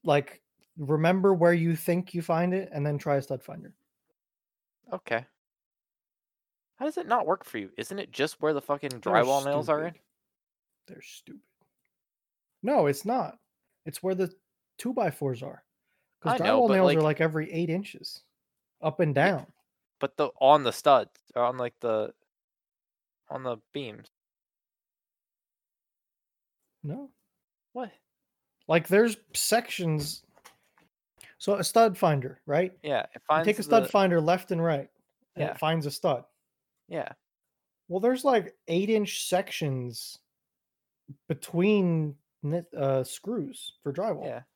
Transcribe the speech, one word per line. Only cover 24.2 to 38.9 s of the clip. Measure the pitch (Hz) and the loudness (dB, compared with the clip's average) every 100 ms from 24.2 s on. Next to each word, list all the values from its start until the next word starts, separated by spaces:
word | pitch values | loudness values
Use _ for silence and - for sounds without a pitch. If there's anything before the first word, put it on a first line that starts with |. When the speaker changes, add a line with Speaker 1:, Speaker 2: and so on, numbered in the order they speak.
| _ _ _ _ _ _ _ _ _ _ _ _ _ _ _ _ _ _ _ _ _ _ _ _ _ _ | _ _ _ _ _ _ _ _ _ _ _ _ _ _ _ _ _ _ _ _ _ _ _ _ _ _
Speaker 1:
No. | 147 208 277 _ _ _ _ _ _ | -12 -12 -14 _ _ _ _ _ _
Speaker 2:
What? | 247 240 _ _ _ _ _ _ _ - | -12 -12 _ _ _ _ _ _ _ 0
Speaker 1:
Like, | 165 165 | 0 4
there's | 196 233 208 _ | 4 4 0 _
sections. | - - 226 240 - 170 151 147 - _ _ - _ _ _ _ _ _ _ - _ | -6 0 0 -2 -6 -2 -2 -4 -12 _ _ -20 _ _ _ _ _ _ _ -20 _
So | - 202 | -2 -2
a | |
stud | - 233 226 175 | 2 4 4 4
finder, | 175 143 131 - - | 2 2 -2 -12 -2
right? | 143 185 185 | 0 0 -6
Speaker 2:
Yeah, | 151 127 | -2 -2
it | - 120 - | -2 -12 0
Speaker 1:
You | 156 | 2
take | 170 214 | 2 -2
Speaker 2:
finds | |
Speaker 1:
a | |
stud | 151 226 | 4 4
Speaker 2:
the | 180 | 6
Speaker 1:
finder | 202 190 175 | 2 4 4
left | 156 180 - | 4 0 0
and | 170 | -2
right, | 165 143 139 _ _ _ _ - | 0 -2 -4 _ _ _ _ -6
and | |
Speaker 2:
Yeah. | 143 | -6
Speaker 1:
it | - | -2
finds | 156 165 143 | -2 -2 -4
a | |
stud. | - 175 127 - _ _ _ _ _ _ | -4 -2 -2 -6 _ _ _ _ _ _
Speaker 2:
Yeah. | 170 - - _ _ _ _ _ _ - | -8 -8 -12 _ _ _ _ _ _ -8
Speaker 1:
Well, | 180 | 0
there's, | 226 254 | 0 2
like, | 277 233 175 _ - | 2 2 0 _ -2
eight-inch | 165 202 | 0 2